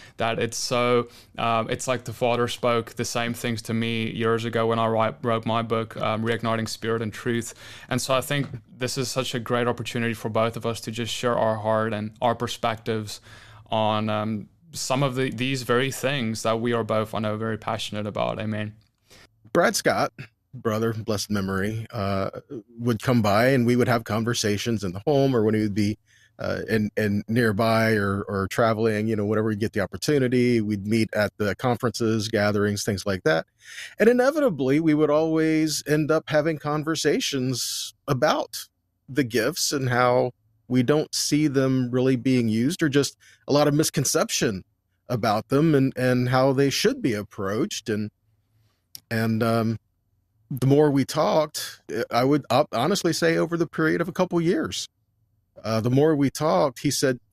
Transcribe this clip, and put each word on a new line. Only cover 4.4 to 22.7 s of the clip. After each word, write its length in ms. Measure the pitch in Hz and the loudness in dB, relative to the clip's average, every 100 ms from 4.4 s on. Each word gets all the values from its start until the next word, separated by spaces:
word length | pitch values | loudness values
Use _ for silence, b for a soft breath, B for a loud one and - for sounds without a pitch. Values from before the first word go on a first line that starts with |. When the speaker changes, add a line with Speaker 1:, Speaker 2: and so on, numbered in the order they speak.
Speaker 1:
ago 240 | 117 113 113 | 0 0 0
when 100 | 113 | 2
I 80 | 113 | 2
write, 300 | 110 110 - | 2 0 -2
wrote 220 | 120 113 | -2 -2
my 180 | 113 113 | 0 -2
book, 340 | 113 113 110 - | 0 -2 -2 -4
um, 260 | 107 107 | -2 -2
Reigniting 460 | 113 113 117 113 110 | -2 -2 0 -2 -2
Spirit 340 | - 113 113 | -6 -4 -4
and 100 | 110 | -4
Truth. 420 | - 123 117 113 - B B B | -6 -4 -4 -4 -12 B B B
And 120 | 127 | -4
so 140 | - | 0
I 60 | 131 | -2
think 260 | - 143 131 123 - | 0 -4 -4 -8 -14
this 260 | - 127 - | -8 -6 -4
is 140 | 123 | -4
such 240 | 131 127 | -4 -4
a 60 | 127 | -4
great 260 | 110 123 120 | -2 0 0
opportunity 480 | 117 110 123 117 | -2 -4 -4 -4
for 140 | 110 113 | -4 -4
both 280 | 110 113 110 | 0 0 -2
of 80 | |
us 160 | 113 113 | -6 -6
to 100 | - | -8
just 200 | 110 110 | -8 -6
share 240 | - 123 120 | -2 0 0
our 200 | 113 110 | 0 0
heart 360 | 107 110 113 | 0 0 0
and 200 | 104 107 - | -2 -6 -2
our 140 | 123 117 | -2 0
perspectives 840 | 120 - 117 110 - 110 104 - B B B B B | -4 -2 -2 -2 -4 -4 -6 -12 B B B B B
on, 360 | 110 107 107 110 | 0 2 0 0
um, 400 | 107 107 107 - _ - | -2 -2 -6 -8 _ -16
some 320 | - - 131 | -10 -4 0
of 140 | 139 127 | 0 0
the, 140 | 131 | -4
these 340 | 113 127 135 | -2 -4 -4
very 260 | 120 120 135 | 0 0 0
things 540 | 127 131 143 113 110 | -2 -4 -2 -4 -2
that 160 | 113 113 | -2 0
we 120 | 120 | 0
are 120 | 117 | -2
both, 280 | 110 110 110 | 0 -2 -2
I 60 | - | -2
know, 180 | 107 107 | -4 -4
very 220 | 110 110 | -4 -6
passionate 480 | 110 110 - 104 104 | -6 -6 -6 -8 -6
about. 320 | 98 120 117 | -4 -4 -2
Amen. 380 | 107 107 107 - _ _ b b b _ - | -4 -6 -6 -10 _ _ b b b _ -2
Speaker 2:
Brad 220 | 170 202 | 2 2
Scott, 380 | 202 151 104 135 - - _ _ | 2 0 0 -2 -6 -20 _ _
brother, 380 | 123 113 107 113 | -6 -4 0 -2
blessed 380 | 110 104 104 - | -2 -4 -4 -2
memory, 560 | 104 95 95 101 113 107 | -2 -2 -2 -2 -4 -8
uh, 380 | 117 98 98 98 - - 131 - | -6 -2 -2 -4 -8 -14 -16 -16